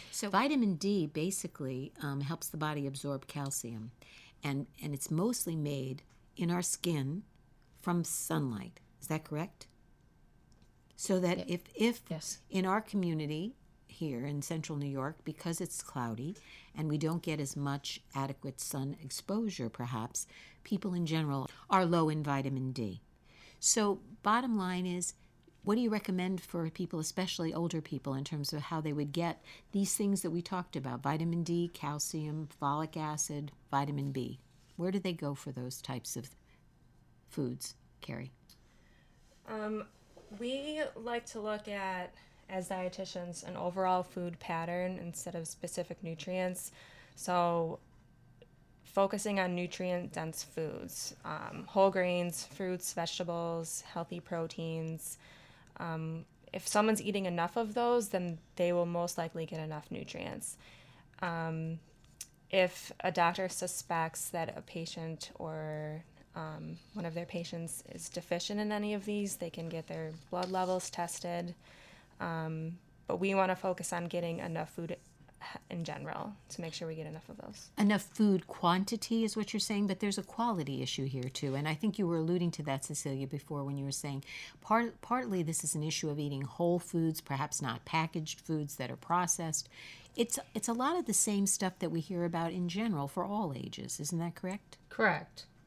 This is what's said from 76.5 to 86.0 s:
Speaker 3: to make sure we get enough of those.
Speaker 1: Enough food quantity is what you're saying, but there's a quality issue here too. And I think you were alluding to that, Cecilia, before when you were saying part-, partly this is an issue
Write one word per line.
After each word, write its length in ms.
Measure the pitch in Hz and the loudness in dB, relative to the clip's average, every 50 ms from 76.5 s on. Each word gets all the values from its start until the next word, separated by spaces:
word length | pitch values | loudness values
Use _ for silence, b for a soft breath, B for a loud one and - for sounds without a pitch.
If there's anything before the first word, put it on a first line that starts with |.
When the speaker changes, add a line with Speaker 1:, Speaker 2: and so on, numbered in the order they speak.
Speaker 3:
to 100 | - - | -10 -8
make 140 | 170 160 160 | -8 -6 -6
sure 120 | - 170 | -6 -6
we 80 | 160 160 | -6 -6
get 120 | 160 156 | -6 -6
enough 220 | 156 156 160 - - | -8 -8 -10 -12 -14
of 80 | - - | -14 -14
those. 320 | - - 208 - - - - - | -14 -14 -14 -14 -16 -6 0 4
Speaker 1:
Enough 240 | 208 202 214 185 - | 6 6 6 4 2
food 440 | - - - 214 202 190 175 - | 0 2 4 6 6 6 6 4
quantity 800 | - - - - 170 175 185 196 - 233 214 - - 226 226 226 | -2 -4 2 4 6 6 6 4 2 0 -2 0 2 2 2 2
is 120 | 214 - | 2 2
what 160 | 220 202 - - | -2 -2 0 0
you're 80 | 214 | -2
saying, 260 | - - 214 202 208 | 0 0 2 2 2
but 120 | 196 185 190 | 2 2 0
there's 200 | 214 202 196 208 | 0 0 0 0
a 40 | - | -4
quality 600 | - - - 233 240 214 170 143 135 135 135 131 | -4 -2 0 0 2 2 0 0 0 -2 -2 -2
issue 240 | 131 - - 135 | -2 -2 -2 -2
here 240 | 135 131 127 123 131 | -2 -2 -2 -4 -4
too. 240 | - - 147 139 131 | -4 -2 -2 0 0
And 120 | 139 147 | 0 0
I 80 | 160 151 | 0 0
think 240 | 151 214 208 170 - | 2 2 2 2 2
you 80 | 190 | 2
were 120 | 165 170 160 | 2 4 4
alluding 320 | 160 165 180 180 175 170 - | 4 4 4 4 4 2 0
to 100 | - 147 | 0 0
that, 200 | 147 135 139 - | 0 0 0 -2
Cecilia, 420 | - 147 - - 147 135 135 139 | -4 -4 -2 -2 -2 -2 -2 -2
before 380 | 135 147 139 - - 151 143 139 | -2 -4 -6 -6 -4 -4 -4 -2
when 140 | 139 139 139 | -2 -2 -2
you 80 | 139 | -2
were 40 | 139 | -2
saying 320 | 135 - - 143 139 139 - B B B B B B B | -4 -4 -4 -4 -4 -6 -6 B B B B B B B
part-, 400 | B - 214 233 233 226 - - | B 4 4 6 4 2 -2 -6
partly 420 | - - 247 254 254 226 190 180 160 | -4 0 0 0 0 2 2 2 2
this 220 | 160 160 - - | 2 0 0 0
is 100 | 156 - | 0 0
an 80 | 151 151 | 0 0
issue 280 | 160 151 - | 0 0 0